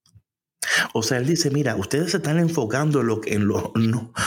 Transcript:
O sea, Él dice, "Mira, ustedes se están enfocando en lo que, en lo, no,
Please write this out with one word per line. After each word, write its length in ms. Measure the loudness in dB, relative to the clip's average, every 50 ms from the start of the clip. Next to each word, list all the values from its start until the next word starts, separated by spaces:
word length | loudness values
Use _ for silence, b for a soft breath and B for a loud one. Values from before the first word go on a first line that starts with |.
| _ _ _ -20 _ _ _ _ _ _ _ _ B B B B B B -2
O 80 | -2 -2
sea, 160 | 0 0 0
Él 80 | 0
dice, 240 | 0 0 0 0 0
"Mira, 260 | 0 0 0 0 0
ustedes 360 | -2 -2 -2 -2 -2 0 0 -2
se 60 | -2
están 200 | 0 0 2 2
enfocando 640 | 2 2 2 0 0 0 0 0 2 2 2 2
en 60 | 2
lo 140 | 2 0 -2
que, 140 | -2 -2 0
en 120 | 2 2 2
lo, 240 | 2 0 -2 -2 0
no, 380 | 0 2 2 2 0 -4 -6 B B B